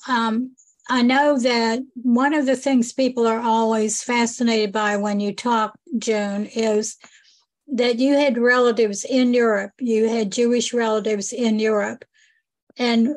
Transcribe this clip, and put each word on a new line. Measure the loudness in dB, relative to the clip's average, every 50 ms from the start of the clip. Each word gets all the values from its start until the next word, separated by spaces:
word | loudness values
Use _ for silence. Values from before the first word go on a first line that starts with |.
| -6
um, | -4 -2 -2 0 -2 -2 -2 -4 -6 -10 _ _ _ _ _ -6 -2
I | 0 2
know | 2 4 4 4 4 4 2 2
that | 2 0 0 0 0 0 -2 -4 -6 -10 -10
one | -4 0 2 2 2 2 2 2
of | 0 0
the | 0 0
things | 0 0 0 2 2 0 0 -2
people | -2 -2 0 0 0 0
are | 0 0 0
always | 0 0 2 2 2 2 0 0 0 -2 -4 -6 -4
fascinated | -2 0 0 0 -2 -2 -2 -2 0 0 0 -2 -2
by | -2 -2 -2 -2 -2
when | -2 -2 -2 -2 -2
you | -4 -4 -6
talk, | -4 -4 -2 0 0 -2 -4 -6 -12 _ -8 -8
Joan, | -6 -2 -2 -2 -2 -2 -4 -4 -6 -6
is | -6 -4 -2 0 0 0 0 -2 -4 -10 _ -20 -20 _ _ _ _ _ _ _ _ _ _ _
that | -6 -2 -2 0 0 0 2
you | 2 2 4
had | 4 2 2 2
relatives | 2 2 2 4 4 4 2 2 2 0 0 -2 -6 -6
in | -2 0 2 2 2 2
Europe. | 2 2 2 2 0 -2 -6 _ -6
You | -4 0 0 2 2
had | 2 0 -2 -4 -2
Jewish | -2 0 0 2 2 0 0 -2 -2
relatives | -2 0 0 0 0 -2 -2 -4 -4 -4 -6 -4
in | -2 0 0 0 0
Europe. | 0 0 0 0 -2 -4 -6 -12 -16 _ _ _ _ _ _ _ _ _ _ _ _ _ _
And | -4 0 0 2 2 2 0 0